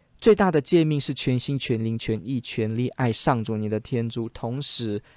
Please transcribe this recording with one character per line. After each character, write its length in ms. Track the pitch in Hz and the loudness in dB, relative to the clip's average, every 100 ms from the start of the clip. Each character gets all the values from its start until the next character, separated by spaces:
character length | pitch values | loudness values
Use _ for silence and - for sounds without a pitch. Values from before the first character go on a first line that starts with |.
| _ _ | _ _
最 160 | - | 4
大 160 | 202 196 | 6 6
的 100 | 156 | 2
诫 220 | 135 175 | 4 4
命 180 | 156 151 | 4 2
是 140 | - | -2
全 240 | 139 - 127 | -2 0 0
心、 200 | - 139 | 0 -2
全 240 | - 113 | -2 -2
灵、 160 | 113 113 | -2 -2
全 220 | - 110 92 | -2 -4 -4
意、 140 | 131 | -6
全 340 | - - 110 | -4 -2 -2
力 140 | 113 127 | 0 -2
爱 220 | - 127 | 0 0
上 320 | 110 - 139 | 2 2 0
主 120 | 214 110 | 0 -4
你 120 | 107 | -2
的 100 | 107 | -4
天 300 | - 123 117 | -2 -4 -2
主， 200 | 120 113 | -4 -6
同 300 | - 117 131 | -6 -6 -4
时 400 | 143 - 117 104 - | -4 -4 -2 -4 -8